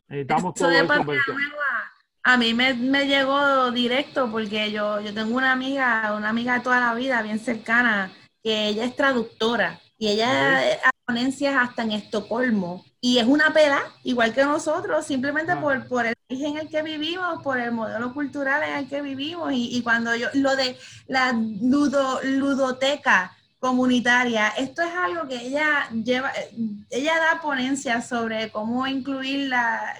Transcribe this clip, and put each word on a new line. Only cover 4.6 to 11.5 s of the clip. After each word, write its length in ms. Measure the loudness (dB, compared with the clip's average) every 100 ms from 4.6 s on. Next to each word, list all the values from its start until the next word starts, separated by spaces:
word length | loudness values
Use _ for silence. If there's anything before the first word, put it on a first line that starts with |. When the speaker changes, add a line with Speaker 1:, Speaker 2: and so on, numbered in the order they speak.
| -2
Speaker 2:
yo, 280 | -2 -2 -4
yo 140 | -6
tengo 220 | -4 -2 0
una 160 | 2
amiga, 600 | 2 0 0 0 2 0 -2
una 120 | -2
amiga 260 | -2 0
de 60 | -2
toda 200 | 2 2
la 140 | 2
vida, 280 | 0 0 -2
bien 160 | -2 -4
cercana, 720 | -4 -6 0 2 2 0 -2 -8 -20 _
que 240 | -4 0 0
ella 160 | -2
es 120 | -4 0
traductora 840 | 2 2 -2 -2 0 0 -2 -4 _ _
y 120 | 0
ella 180 | 2 2
Speaker 1:
Ok. 540 | 2 4 4 2 2
Speaker 2:
da 60 | 2 0 -2
ponencias 480 | -2 -2 0 0